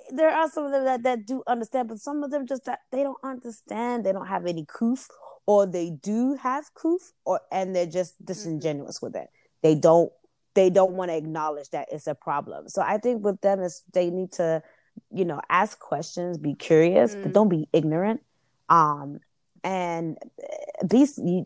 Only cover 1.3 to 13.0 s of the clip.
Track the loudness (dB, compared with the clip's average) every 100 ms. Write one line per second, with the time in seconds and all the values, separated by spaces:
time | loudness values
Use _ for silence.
1.3 | -8 -4 -4 -2 -4 -4 -8 -8 -6 -4
2.3 | -6 -6 -8 -8 -12 -8 -4 -4 -6 -12
3.3 | -12 -14 -16 -10 -6 -4 -2 -2 -4 -4
4.3 | -4 -4 -6 -8 -4 -2 -2 -8 -20 -20
5.3 | -8 2 4 4 -2 -6 -6 -4 0 0
6.3 | -2 -4 -4 -8 _ -2 -2 -4 _ -4
7.3 | -2 -2 -4 0 0 0 -2 -4 -8 -10
8.3 | -8 -6 -4 -2 -4 -8 -10 -8 -10 -12
9.3 | _ _ _ 4 6 8 8 6 _ _
10.3 | _ _ 4 6 6 4 0 -4 -4 -6
11.3 | -4 -4 -6 -8 -10 -8 -8 -8 -8 -4
12.3 | -6 -6 -12 -8 -4 -2 0